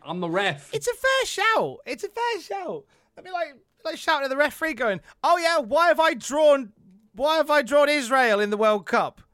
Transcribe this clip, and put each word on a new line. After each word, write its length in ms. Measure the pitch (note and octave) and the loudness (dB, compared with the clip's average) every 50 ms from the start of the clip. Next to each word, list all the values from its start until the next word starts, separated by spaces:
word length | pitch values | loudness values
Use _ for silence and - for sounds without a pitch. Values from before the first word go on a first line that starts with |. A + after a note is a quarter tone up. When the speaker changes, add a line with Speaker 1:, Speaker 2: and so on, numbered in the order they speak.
| - | -12
Speaker 1:
I'm 160 | C#3 E3 F3+ | -12 -8 -8
the 100 | F3+ E3 | -6 -4
ref." 440 | E3 F#3+ - F#3+ D3+ C#3+ - - - | -2 -2 -2 -2 -4 -4 -10 -10 -10
Speaker 2:
It's 140 | - - | -6 -6
a 60 | A#4+ A#4 | -6 -6
fair 320 | - - C5 C5+ C5+ A#4 | -2 0 0 0 0 0
shout. 520 | - - F#4+ G4+ A4+ A4+ D4 F#3 C#3 B2+ - - | -4 -4 -2 0 0 0 0 -2 -4 -6 -10 -12
It's 180 | A3+ C#4+ - - | -12 -10 -10 -10
a 60 | G4 | -10
fair 320 | - A#4 A#4 A#4 A#4 F4 | -8 -6 -4 -4 -4 -6
shout. 440 | - - G4 G4 F4+ D4+ F3 D3 - _ _ _ _ _ _ | -8 -10 -10 -10 -8 -8 -10 -10 -12 _ _ _ _ _ _
I 40 | - | -20
mean, 120 | E4 F#4 F#4 | -16 -10 -6
like, 220 | F4 E4 D4+ C4+ A3+ _ _ _ _ - | -6 -6 -8 -10 -18 _ _ _ _ -10
like 140 | D#4+ D#4+ | -10 -10
shouting 280 | - - E4+ D#4+ C#4+ C#4 | -4 0 0 0 0 0
at 40 | C4 | -2
the 80 | C4 | 0
referee 360 | C#4 D4 C#4+ - - D#4+ D#4+ C#4 | 0 0 0 0 -4 -4 -6 -4
going, 280 | A3+ C4 A3 F#3+ F3 - - - _ - | -2 -2 -2 -2 -4 -8 -14 -12 _ 0
"Oh, 140 | D4+ F4 | 2 2
yeah, 220 | F4+ E4 E4 E4+ D#4 | 2 2 0 0 0
why 280 | B3+ G3+ C4+ D#4+ E4+ | -2 0 0 2 2
have 120 | F4 D#4 D#4+ | 4 4 4
I 140 | D#4+ E4 E4 | 2 0 0
drawn, 580 | G#3+ - - C4 D4+ D#4 D4+ C#4+ C#4 B3 G3 - _ _ - - _ _ _ _ | -2 -6 -4 0 4 6 6 6 4 2 -6 -14 _ _ -20 -20 _ _ _ _
why 240 | - C4+ D4+ D#4+ | -4 -2 0 2
have 120 | D#4+ D4 D4+ | 2 2 2
I 100 | D4 D4 | 2 0
drawn 280 | C#4+ A3 C#4+ D4 C#4+ C#4+ | 2 2 4 4 4 4
Israel 500 | D4 D4 B3+ A3 C4+ C4 B3+ A3+ G#3 G3+ | 2 0 0 2 2 2 4 4 2 2
in 100 | G#3 G3+ | 0 -2
the 80 | G#3+ | 0
World 280 | G#3 A3 G#3+ G#3+ G3+ E3 | 0 2 2 2 0 -2
Cup? 360 | - A#3+ A3 E3 C3 - - - _ | 0 0 0 0 -2 -6 -12 -20 _